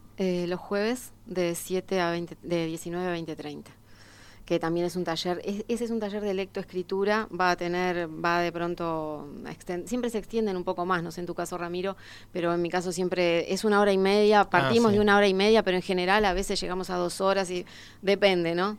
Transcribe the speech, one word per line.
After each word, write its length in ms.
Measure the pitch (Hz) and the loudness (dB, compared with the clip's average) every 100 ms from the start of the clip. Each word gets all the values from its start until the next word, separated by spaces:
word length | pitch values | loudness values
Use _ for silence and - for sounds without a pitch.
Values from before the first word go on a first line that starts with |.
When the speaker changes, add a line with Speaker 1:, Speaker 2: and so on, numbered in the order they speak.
| - - | -10 -4
Speaker 1:
eh, 300 | 185 180 175 | -2 -2 -2
los 120 | 180 | -6
jueves 520 | - 202 214 254 - - - | -4 -2 -2 -4 -8 -18 -10
de 280 | 180 175 | -2 -2
siete 460 | 170 - 185 185 190 | -2 -4 -6 -2 0
a 100 | 170 | 0
veinte, 260 | 170 170 - | -2 -6 -10
de 240 | 143 170 165 | -4 -2 -2
diecinueve 400 | 165 170 175 185 | -6 -8 -6 -4
a 40 | |
veinte 240 | 170 165 156 | -4 -6 -10
treinta. 340 | 147 147 - - - - - - - - - | -10 -12 -16 -20 -20 -20 -20 -20 -20 -14 -2
Que 120 | 170 | -2
también 260 | 165 170 | 0 0
es 120 | 175 180 | -2 -2
un 80 | |
taller, 360 | 170 160 180 175 | -4 -2 -2 -4
es, 200 | - 202 - | -4 -6 -4
ese 160 | 233 | -4
es 60 | 233 | -4
un 80 | 226 | -4
taller 220 | 208 208 | -4 -4
de 120 | 208 | -4
lectoescritura, 920 | 190 196 196 180 180 170 190 202 214 214 175 | -4 -4 -8 -8 -8 -4 -2 0 0 -2 0
va 140 | 180 | 0
a 40 | 175 | 0
tener, 520 | 175 180 180 175 165 | -2 -2 -2 -2 -4
va 320 | 160 170 175 | -4 0 2
de 100 | 175 | 0
pronto 800 | 170 170 175 170 160 156 151 147 - 143 | -2 -4 -4 -4 -4 -6 -8 -12 -14 -14
a 40 | |
exten-, 340 | 160 - 180 - | -12 -10 -8 -6
siempre 240 | 247 240 | -4 -2
se 80 | 226 | -4
extienden 380 | - 226 220 185 | -4 -2 0 -2
un 80 | |
poco 200 | 175 180 | -2 -2
más, 200 | 175 180 | 0 0
no 80 | 165 | -2
sé 80 | 170 | -8
en 60 | 175 | -8
tu 80 | 175 | -6
caso, 200 | 175 175 | -6 -6
Ramiro, 400 | 170 175 190 190 - - - | -6 -4 -4 -6 -12 -20 -12
pero 200 | 185 170 | -4 0
en 80 | 170 | 0
mi 80 | 170 | 0
caso 220 | 175 175 | 0 -2
siempre 640 | 175 180 180 175 170 - | -2 -2 2 2 2 0
es 120 | 185 | 0
una 160 | 220 202 | 4 4
hora 120 | 208 | 6
y 60 | 190 | 4
media, 420 | 190 208 208 208 | 4 6 6 6
Speaker 2:
Ah, 100 | 202 | 6
Speaker 1:
partimos 400 | 175 - 233 233 | 4 4 6 6
Speaker 2:
sí. 60 | 208 | 6
Speaker 1:
de 60 | |
una 140 | 208 202 | 6 6
hora 120 | 202 | 6
y 60 | |
media, 280 | 190 202 220 | 4 4 4
pero 140 | 196 180 | 4 0
en 80 | |
general 400 | 175 185 180 208 | 0 0 2 2
a 80 | 208 | 2
veces 280 | 180 196 196 | 0 -2 -4
llegamos 300 | 175 185 185 | -4 -6 -4
a 60 | 180 | -2
dos 240 | 175 - | -2 0
horas 280 | 190 196 185 | 0 2 0
y 160 | 180 - - - - | -6 -8 -16 -20 -6
depende, 540 | 190 196 202 180 165 175 | 0 4 4 4 0 0
¿no? 200 | 196 | -2